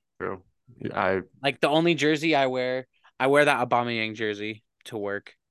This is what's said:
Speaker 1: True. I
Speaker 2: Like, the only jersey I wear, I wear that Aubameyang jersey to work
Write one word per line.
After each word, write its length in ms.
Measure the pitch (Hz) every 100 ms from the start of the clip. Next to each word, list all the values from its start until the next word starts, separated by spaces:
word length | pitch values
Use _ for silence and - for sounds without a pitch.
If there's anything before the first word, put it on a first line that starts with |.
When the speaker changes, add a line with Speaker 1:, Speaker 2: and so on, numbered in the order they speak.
| _ -
Speaker 1:
True. 200 | 95 95 _ _ _ 120 110
I 260 | 95 92 95 - _
Speaker 2:
Like, 180 | 139 123
the 80 | 131
only 260 | 156 170
jersey 400 | 156 147 156 160
I 120 | 147 135
wear, 400 | 127 127 127 127 _ _ -
I 80 | 135
wear 180 | 143
that 240 | 143 127 120
Aubameyang 460 | 120 120 117 110
jersey 480 | 110 107 104 107 107 _ _
to 120 | - 113
work 380 | 101 101 - _ _